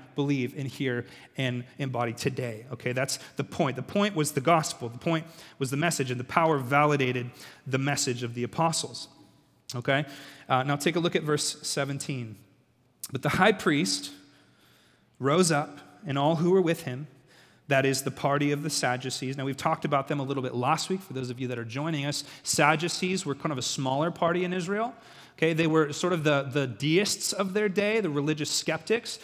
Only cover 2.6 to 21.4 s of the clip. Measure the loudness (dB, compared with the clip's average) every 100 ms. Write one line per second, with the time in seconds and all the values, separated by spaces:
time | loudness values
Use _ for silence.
2.6 | -12 -8 -4 -2 -2 -4 -8 -10 -6 0
3.6 | 0 0 -4 0 0 0 0 0 4 4
4.6 | 4 -4 -8 -4 0 0 -2 -14 -20 -6
5.6 | -2 0 0 0 -2 -4 0 2 4 2
6.6 | 2 4 6 4 2 0 -4 -10 -18 -16
7.6 | -4 0 0 0 0 -2 -4 -4 -4 0
8.6 | 2 0 -4 -10 -16 -18 -20 _ _ _
9.6 | -10 -4 0 2 0 -8 -18 -18 0 0
10.6 | 2 0 0 0 0 0 0 0 -2 -4
11.6 | -6 -4 -4 -4 -6 -8 -8 -14 -20 _
12.6 | _ _ _ _ -10 -4 -2 4 4 4
13.6 | 2 2 0 -2 -6 -14 -20 _ _ _
14.6 | _ _ _ _ _ -4 2 4 4 2
15.6 | 0 -8 -20 -14 -6 0 2 4 4 4
16.6 | 4 0 -4 -8 -10 -16 _ -20 -20 _
17.6 | 0 2 4 2 -2 -2 0 2 2 0
18.6 | -2 -2 0 -2 -4 -6 -6 -4 -4 -2
19.6 | -2 -2 0 0 0 -2 -2 -4 -2 -2
20.6 | 2 0 0 -6 -6 -8 -8 -6